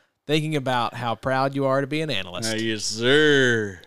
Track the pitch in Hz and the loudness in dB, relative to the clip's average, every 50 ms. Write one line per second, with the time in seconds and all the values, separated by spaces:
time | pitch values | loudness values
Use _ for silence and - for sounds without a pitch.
0 | _ _ _ _ _ - 147 160 151 156 156 147 131 131 127 123 117 107 - 120 | _ _ _ _ _ -2 -2 -2 -2 -2 -4 -4 -2 -2 -2 0 0 -2 -4 -4
1 | 123 117 113 - - 135 131 131 135 139 139 139 135 135 131 139 139 131 147 151 | -4 -4 -4 -4 -4 -2 0 0 0 0 -2 -2 -2 0 0 0 -2 -2 -4 -4
2 | 160 156 131 98 92 92 87 90 113 113 110 110 113 113 110 107 104 - 107 110 | -4 -2 -4 -4 -4 -6 -8 -6 -4 -4 -2 -2 -2 -2 -2 -4 -4 -6 -4 -2
3 | 117 123 139 151 156 151 147 139 131 123 117 113 107 101 95 90 - | 2 4 6 6 6 6 6 6 4 4 2 2 0 -4 -8 -12 -14